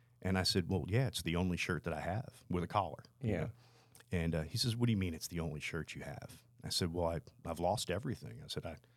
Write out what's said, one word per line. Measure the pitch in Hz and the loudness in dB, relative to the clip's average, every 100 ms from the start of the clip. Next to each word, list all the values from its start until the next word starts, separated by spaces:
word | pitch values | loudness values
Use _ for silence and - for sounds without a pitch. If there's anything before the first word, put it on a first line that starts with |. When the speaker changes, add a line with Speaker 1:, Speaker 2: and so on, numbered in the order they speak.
| _ _ | _ _
Speaker 1:
And | 92 95 | 2 4
I | |
said, | 92 98 82 | 4 4 4
"Well, | 95 76 | 2 4
yeah, | 110 135 | 2 2
it's | - | 0
the | 85 85 | 0 2
only | 92 87 | 2 2
shirt | - 82 85 | 0 0 0
that | |
I | 78 | -2
have | 80 98 - - - | -2 -2 -4 -12 -4
with | 90 | -2
a | 85 | 2
collar." | 107 90 67 - _ | 0 0 -4 -14 _
you | 117 | -2
Speaker 2:
Yeah. | 92 | 0
Speaker 1:
know? | 78 - - - - - - | -2 -6 -20 -20 -20 -20 -4
And, | 90 82 80 | 0 2 0
uh, | |
he | 78 117 | 0 0
says, | 123 117 | 0 2
"What | 120 | 4
do | |
you | 107 | 4
mean | 92 | 2
it's | 80 - | -2 -4
the | 85 | -2
only | 80 73 | -2 -2
shirt | - 85 73 - | -4 -4 -6 -8
you | |
have?" | 71 69 - - - - - | -8 -10 -12 -16 -20 -12 -4
I | |
said, | - 90 | 0 2
"Well, | 85 82 | 2 2
I, | 85 - - 82 | 0 -6 -12 -6
I've | 82 | 0
lost | 87 104 - | 2 2 0
everything." | 90 139 104 - 113 | -2 -2 -6 -8 -12
I | - | -8
said, | - - | -6 -6
"I | 78 - | -10 -16